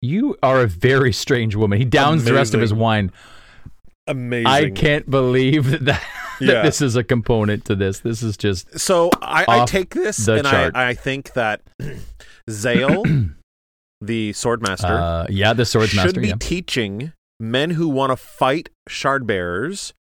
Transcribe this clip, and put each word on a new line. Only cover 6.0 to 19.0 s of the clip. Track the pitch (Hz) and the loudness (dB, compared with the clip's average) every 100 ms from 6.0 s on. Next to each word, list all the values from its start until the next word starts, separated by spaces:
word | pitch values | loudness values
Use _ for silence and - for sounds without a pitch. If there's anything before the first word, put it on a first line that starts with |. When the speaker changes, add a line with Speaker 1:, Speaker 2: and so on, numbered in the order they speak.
| - - | -4 -14
Speaker 1:
<laughs> | - - | -14 -2
that | 135 | 2
Speaker 2:
Yeah. | 120 | 4
Speaker 1:
this | 127 - | 2 2
is | 143 117 | 0 0
a | |
component | 117 123 110 117 104 104 - | 0 0 2 2 2 -2 -2
to | 101 | 0
this. | 98 98 | 0 -2
This | 117 113 | -6 -4
is | 117 101 | -6 -4
just | 104 92 - - | -2 -4 -8 -8
Speaker 2:
So | - 185 170 - | 0 2 2 0
I, | - 156 180 | 0 0 2
I | 117 | 4
Speaker 1:
off | 123 | 2
Speaker 2:
take | 196 185 | 0 -4
this | 302 359 208 | -4 -4 -2
Speaker 1:
the | 107 110 | 0 2
Speaker 2:
and | 139 | 2
Speaker 1:
chart. | 135 - 117 | 0 0 0
Speaker 2:
I, | 123 | -2
I | 120 | -2
think | - 135 - | -6 -6 -6
that | - 113 104 - _ | -4 -4 -4 -10 _
<clears throat> | 151 127 - - - - - | -12 -12 -14 -18 -20 -20 -12
Zale, | 107 107 120 131 - | -6 0 2 2 2
Speaker 1:
<clears throat> | 202 156 98 - _ _ _ _ _ _ | 2 0 0 -6 _ _ _ _ _ _
Speaker 2:
the | 101 113 107 | -6 -4 -4
swordmaster, | 101 123 117 110 92 98 | -4 -4 -2 -2 -2 -2
Speaker 1:
Uh, | 85 85 85 82 | 0 -2 -2 -4
yeah, | 98 101 | 0 0
the | 117 | 2
swordsmaster, | 117 117 107 98 92 | 0 2 2 2 0
Speaker 2:
should | 92 | 0
be | 107 | -2
Speaker 1:
yeah. | 101 | -4
Speaker 2:
teaching | - 175 180 - 107 98 151 - _ _ | -4 -6 -4 -4 -4 -6 -10 -14 _ _
men | 113 123 151 | -4 -2 0
who | 165 165 | 0 -2
wanna | 135 135 127 | 0 0 -2
fight | - - 131 147 - _ - | -6 -2 0 0 -6 _ -14
shard | - | -4